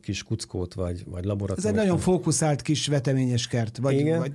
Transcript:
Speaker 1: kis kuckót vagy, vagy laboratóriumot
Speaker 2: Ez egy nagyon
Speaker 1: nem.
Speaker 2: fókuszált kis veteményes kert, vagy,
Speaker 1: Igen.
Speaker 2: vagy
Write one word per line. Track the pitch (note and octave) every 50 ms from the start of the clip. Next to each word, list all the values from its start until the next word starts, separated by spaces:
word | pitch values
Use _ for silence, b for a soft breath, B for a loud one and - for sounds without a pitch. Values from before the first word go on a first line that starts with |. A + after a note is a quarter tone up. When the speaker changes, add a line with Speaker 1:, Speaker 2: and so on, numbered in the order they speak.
Speaker 1:
kis | - - G2+ - -
kuckót | - A2+ G#2+ - - - G2 F2+ F2 -
vagy, | F#2 F#2 F2 F2 F2+ -
vagy | - - F2+ F2
laboratóriumot | G2+ G#2 G2 G2+ G2 F#2+ C3
Speaker 2:
Ez | F3+
egy | - G#3
nagyon | A3 G#3+ F#3+
Speaker 1:
nem. | F3 D#3
Speaker 2:
fókuszált | - F3+ F#3 F3 F3+ E3 D3+ - D#3+ D3+ D3 C3
kis | - - D#3 - - C#3+
veteményes | D3 C#3+ - D3 C3+ C3+ C3 B2 B2 A#2 - -
kert, | - A#2+ A2+ A2 - -
vagy, | A#2+ C#3 C#3 C#3
Speaker 1:
Igen. | D3 D#3 D#3+ E3
Speaker 2:
vagy | E3 D3